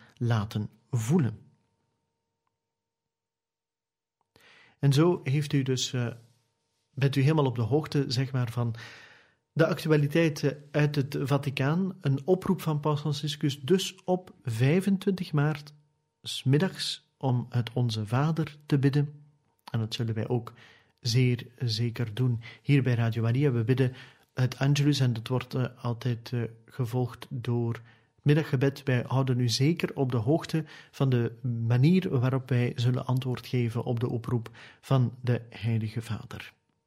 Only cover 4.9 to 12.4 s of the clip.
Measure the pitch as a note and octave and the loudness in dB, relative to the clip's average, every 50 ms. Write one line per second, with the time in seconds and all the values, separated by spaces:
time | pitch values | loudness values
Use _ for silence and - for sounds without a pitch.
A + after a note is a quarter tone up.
4.9 | B2+ C#3+ E3 F3+ F3 F3 - C3 C3+ D#3 D3 D3 D3+ C#3 C3 C3 B2+ B2+ - - | 4 6 6 4 4 0 -2 -2 -2 -2 0 0 0 0 0 0 -2 -2 -2 -4
5.9 | - B2 A#2+ A#2 - - - _ _ _ _ _ _ _ _ _ _ _ _ _ | -4 -4 -4 -4 -6 -10 -16 _ _ _ _ _ _ _ _ _ _ _ _ _
6.9 | _ C3 C3+ C#3 - C#3 C3 D3 D#3+ D#3 C#3 B2+ A2 A#2 A#2 G#2 C3+ D#3 D3 - | _ 0 0 2 2 4 4 4 4 4 2 2 0 0 0 2 0 0 0 0
7.9 | - D3 C3+ - A#2 C3 C3+ C3 C3 B2+ B2 A#2 - A#2+ A#2+ A#2 A2+ A2+ - - | 0 -2 0 0 0 -2 -2 -2 -2 -2 -2 -2 -2 -2 -4 -4 -4 -8 -12 -18
8.9 | - - - - - - _ _ _ _ _ _ - - - - E3+ - - D#3+ | -20 -20 -20 -20 -20 -20 _ _ _ _ _ _ 0 2 2 2 0 0 0 2
9.9 | D#3 D3+ D3 C#3+ - E3 E3 D#3 D3+ - - C#3 C3 - - - - D3+ D3 D3 | 2 4 2 2 2 2 2 2 2 0 -2 -2 -2 -4 -8 -4 0 2 2 2
10.9 | D3 D3 B2+ - - D3 C#3+ B2 C#3+ C#3 C#3+ C#3 B2+ - C3+ C#3+ D#3+ F3+ G3 F#3 | 2 0 -2 -2 -2 -4 0 0 0 0 0 -2 -2 0 0 0 2 0 0 -2
11.9 | - - - C#3+ C3+ C3+ - - F#3 F#3 | -4 -4 -2 0 0 0 2 0 0 2